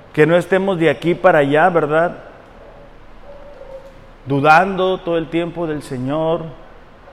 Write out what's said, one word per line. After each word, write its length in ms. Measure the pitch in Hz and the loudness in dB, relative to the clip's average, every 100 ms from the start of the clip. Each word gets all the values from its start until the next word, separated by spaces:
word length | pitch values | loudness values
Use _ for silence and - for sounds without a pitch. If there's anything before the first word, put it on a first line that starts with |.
| - | -12
que 140 | - 151 | 0 4
no 100 | 175 | 4
estemos 420 | 175 190 196 180 | 2 0 0 0
de 120 | 160 | 0
aquí 240 | 139 165 | 0 -2
para 240 | 175 185 165 | 2 4 4
allá, 300 | 139 147 175 | 4 2 2
¿verdad? 480 | 170 151 156 170 165 - - - - - - - - - - - - - - - - - - - - 123 | 2 0 0 -2 -6 -18 -20 -20 -20 -20 -20 -20 -20 -20 -20 -20 -20 -20 -20 -18 -18 -20 -20 -20 -20 -4
Dudando 720 | 139 147 160 190 190 185 185 | 0 4 4 4 -2 -2 -2
todo 180 | - 170 | -2 -4
el 120 | 160 | -2
tiempo 380 | 165 170 165 165 | -4 -4 -6 -8
del 160 | 151 | -8
Señor, 600 | - 131 127 151 160 165 160 139 - - - - - | -8 -8 -6 -4 -2 -4 -6 -16 -20 -20 -20 -20 -20